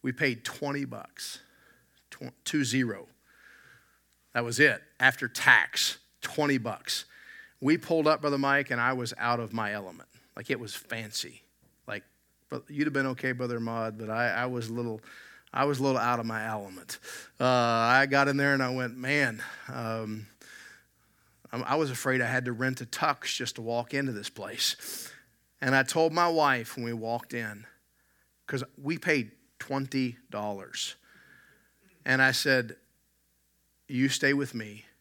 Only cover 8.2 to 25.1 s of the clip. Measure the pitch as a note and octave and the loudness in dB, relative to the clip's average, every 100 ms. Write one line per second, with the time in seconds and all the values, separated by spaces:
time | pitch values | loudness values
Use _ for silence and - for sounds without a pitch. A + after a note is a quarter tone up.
8.2 | D3 C#3 C#3 C#3 C#3 A#2+ A#2+ C3 A#2 - | 2 0 2 2 2 0 0 0 -4 -4
9.2 | A#2+ A#2+ A2+ A2+ G#2 G#2 F#2 E2+ - _ | -2 0 -2 -4 -4 -4 -8 -16 -20 _
10.2 | _ - A#2 B2 A2 - - A2+ G#2+ - | _ -16 -6 -6 -6 -12 -10 -10 -8 -8
11.2 | - - _ _ _ _ - G#2 _ _ | -10 -14 _ _ _ _ -10 -10 _ _
12.2 | _ _ _ B2+ - D3 D3+ C#3 C3+ B2 | _ _ _ -12 -8 -4 -2 0 -2 -2
13.2 | C3 B2 B2 A#2 A#2 A#2 A2 G#2+ A2 A2 | -4 -4 -4 -4 -4 -2 -4 -6 -6 -2
14.2 | A#2+ G2+ B2+ B2 A2 A2+ A#2+ A2 - - | 0 0 -2 -4 -6 -6 -6 -8 -12 -20
15.2 | - - _ - C#3 C3+ C3+ C3 A#2 A#2+ | -20 -20 _ 0 0 2 2 2 2 0
16.2 | A#2 A2 A2 A2 G2 F#2 - - - - | 0 -4 -4 -6 -8 -14 -14 -14 -12 -16
17.2 | - _ B2 B2 A#2 A2+ A#2 C3 C#3 C#3 | -16 _ 4 6 4 4 8 8 8 6
18.2 | C#3 C#3 C#3 C#3 B2+ B2+ B2 B2+ B2+ D3 | 6 4 4 4 2 0 -4 -6 0 2
19.2 | C3 A2 - - - B2+ A2+ A2+ A2 G#2+ | 2 -2 -10 -12 -10 -6 -4 -4 -4 -8
20.2 | G#2 _ - - - - _ _ _ _ | -10 _ -20 -20 -20 -20 _ _ _ _
21.2 | _ _ - - B2 D3 D3 B2 C#3 B2+ | _ _ -10 -8 0 0 0 0 2 2
22.2 | A#2 B2+ B2 A#2 C3 C3 B2+ - D#3 C#3 | 2 0 -2 -2 -2 -2 -8 -2 0 0
23.2 | - - A#2+ - A2+ A#2 A#2 C#3 C3+ G#2+ | -4 -6 -6 -6 -2 -2 -2 -2 -2 -4
24.2 | G#2 - F#2+ A#2 - - - - - | -8 -10 -12 -2 -2 -2 -10 -10 -12